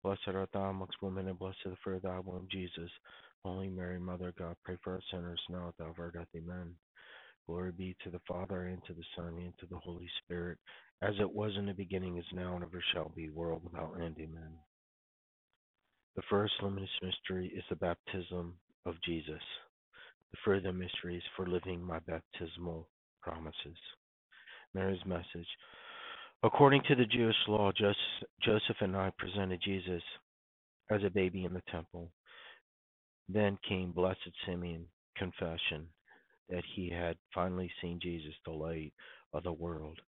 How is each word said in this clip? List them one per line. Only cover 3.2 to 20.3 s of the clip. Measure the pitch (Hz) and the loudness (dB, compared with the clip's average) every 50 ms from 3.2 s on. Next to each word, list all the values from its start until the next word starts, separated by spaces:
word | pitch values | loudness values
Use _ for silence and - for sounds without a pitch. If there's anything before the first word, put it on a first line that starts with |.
| - - _ _ _ | -20 -20 _ _ _
Holy | 95 92 95 95 95 | -4 -4 -2 -2 -4
Mary, | 92 92 90 90 90 90 | -2 -4 -4 -4 -4 -4
Mother | 90 92 90 87 92 90 | -4 -4 -4 -2 -4 -6
of | 87 | -4
God, | - 90 85 85 _ _ | -6 -6 -6 -6 _ _
pray | - 90 90 - | -8 -8 -6 -4
for | 95 92 | -4 -4
us | 92 - - | -4 -4 -6
sinners, | - 90 87 87 85 82 - - | -6 -6 -4 -4 -6 -6 -6 -6
now | 90 90 87 85 | -6 -4 -4 -6
at | - | -8
the | - 82 | -8 -10
hour | 80 | -10
of | 85 - | -8 -8
our | 85 85 | -8 -8
death. | 82 85 85 - - | -6 -8 -10 -8 -10
Amen. | 82 80 85 90 90 87 85 87 - _ _ _ - - - - - - - - _ _ | -10 -8 -6 -6 -6 -6 -8 -10 -14 _ _ _ -20 -20 -20 -20 -20 -20 -20 -20 _ _
Glory | - 85 87 90 92 | -4 -4 -2 -2 -2
be | 85 90 95 92 90 _ - | -4 -4 -6 -6 -6 _ -8
to | 92 | -8
the | 87 87 _ | -8 -8 _
Father, | - 90 87 95 92 98 90 90 | -4 -2 -2 -2 -2 -2 -2 -2
and | 90 92 87 - | -4 -4 -6 -8
to | - 87 | -10 -12
the | 85 85 - - | -10 -10 -10 -8
Son, | - 85 85 82 | -6 -6 -6 -6
and | 85 87 90 87 - | -6 -8 -8 -10 -12
to | - | -12
the | 85 92 85 | -10 -10 -10
Holy | - 92 85 85 87 87 - - _ | -8 -8 -8 -8 -8 -8 -8 -8 _
Spirit, | _ 87 87 85 87 82 - _ - - - - - _ _ | _ -4 -2 -2 -4 -6 -8 _ -20 -20 -20 -20 -20 _ _
as | 92 101 104 98 | 0 0 4 4
it | 107 92 | 2 2
was | - 104 104 107 98 | 2 0 0 0 0
in | 101 101 | 0 -2
the | 101 95 | -2 -2
beginning, | 95 98 87 95 92 92 90 87 | -4 -4 -2 0 0 0 0 -2
is | 87 85 - 92 | -4 -4 -4 -4
now, | 90 90 90 90 | -4 -2 -2 -2
and | 87 87 | -4 -4
ever | 85 87 90 - - 87 | -6 -6 -4 0 0 0
shall | 90 80 - | 0 0 -2
be, | 85 82 80 78 | -4 -6 -8 -6
world | 76 80 85 85 82 82 85 | -4 -2 0 0 0 -2 -4
without | 87 87 85 82 80 78 87 | -8 -6 -4 -4 -4 -4 -4
end. | 85 82 78 80 | -4 -4 -4 -6
Amen. | 78 80 80 82 80 78 80 80 76 _ _ _ _ _ _ _ _ _ _ _ _ _ _ _ _ _ _ _ _ _ _ _ _ _ _ _ _ _ _ | -8 -10 -10 -10 -12 -12 -14 -16 -20 _ _ _ _ _ _ _ _ _ _ _ _ _ _ _ _ _ _ _ _ _ _ _ _ _ _ _ _ _ _
The | 95 - - | -6 0 4
first | 104 101 104 104 - - | 4 6 6 4 2 0
luminous | 101 101 98 98 95 95 - - | 0 0 0 -2 -2 -4 -4 -4
mystery | 95 92 92 - - - 95 92 90 90 - | -2 -2 -4 -4 -2 -2 -2 -2 -2 -2 -6
is | 90 - - | -8 -4 -4
the | 92 | -2
baptism | 80 90 87 85 - _ - - 95 87 - 90 90 87 87 90 87 _ _ _ _ _ | 2 2 2 2 0 _ -6 -4 -4 -4 -2 -4 -4 -4 -4 -8 -12 _ _ _ _ _
of | 90 85 82 - | -6 -4 -4 -2
Jesus. | 87 85 82 73 78 78 - - - - - - - _ _ _ _ _ - - - - _ _ _ | -2 -2 -2 -2 -4 -8 -8 -8 -10 -12 -12 -14 -18 _ _ _ _ _ -20 -20 -20 -20 _ _ _